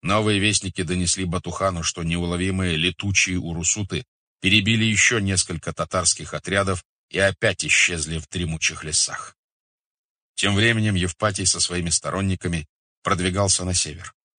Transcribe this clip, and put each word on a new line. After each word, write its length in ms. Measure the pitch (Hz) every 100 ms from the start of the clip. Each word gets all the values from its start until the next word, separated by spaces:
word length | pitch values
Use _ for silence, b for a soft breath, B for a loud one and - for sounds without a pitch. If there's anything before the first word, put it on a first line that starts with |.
Новые 360 | 85 104 107 104
вестники 440 | 104 101 95 -
донесли 420 | 85 90 87 -
Батухану, 580 | 92 85 - 87 98 87
что 220 | 80 -
неуловимые 720 | 82 85 87 87 92 95 92 80
летучие 640 | 87 87 101 95 - 90
урусуты 640 | 80 82 82 - 98 90 - _ _ _
перебили 440 | 95 107 101 113
ещё 340 | 110 101 - 117
несколько 540 | 98 92 - 85 -
татарских 640 | 80 80 95 87 - 78
отрядов 500 | 76 - 98 98 92 - _ _
и 80 | 87
опять 460 | 98 98 110 90
исчезли 540 | 80 - - 87 78 80
в 100 | 78
дремучих 560 | 90 85 80 - 82
лесах. 500 | 76 76 - 73 - _ _ _ _ _ _ _ _ _ _
Тем 200 | - 101
временем 400 | 101 113 113 107
Евпатий 520 | 95 90 - 107 95 92
со 140 | 85
своими 300 | - 90 85
сторонниками 760 | - 73 90 98 92 90 85 78 _ _ _
продвигался 640 | - 90 92 92 101 -
на 100 | 92
север. 400 | 87 80 82 90 _ _